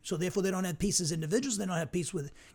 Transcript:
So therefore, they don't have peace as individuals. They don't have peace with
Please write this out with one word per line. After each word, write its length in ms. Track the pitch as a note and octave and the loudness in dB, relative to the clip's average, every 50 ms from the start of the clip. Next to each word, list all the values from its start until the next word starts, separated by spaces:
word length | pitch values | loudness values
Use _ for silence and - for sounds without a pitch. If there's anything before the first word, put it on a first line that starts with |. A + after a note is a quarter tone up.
| - | -8
So 120 | - F#3+ | -4 -2
therefore, 280 | D3+ F3+ F3+ - G3+ F#3 | 0 0 0 0 2 2
they 80 | F#3+ F#3 | 2 2
don't 100 | F#3 F#3+ | 0 0
have 160 | F3+ D#3+ - | -2 -2 0
peace 220 | G3 G#3 - - | 0 2 2 2
as 100 | F3+ C#3+ | 2 2
individuals. 480 | E3 D#3+ D#3+ D3+ F#3 B3 C4+ C#4 A3 G3 | 0 -2 0 2 2 2 2 2 0 -2
They 80 | G#3 | -2
don't 80 | F#3 F3+ | 0 0
have 160 | E3 E3 - | 0 -2 0
peace 240 | - F3+ D#3+ - - | 0 -2 -2 -2 -2
with 160 | E3+ C#3+ D3 - - - - - | -4 -6 -6 -10 -16 -20 -20 -12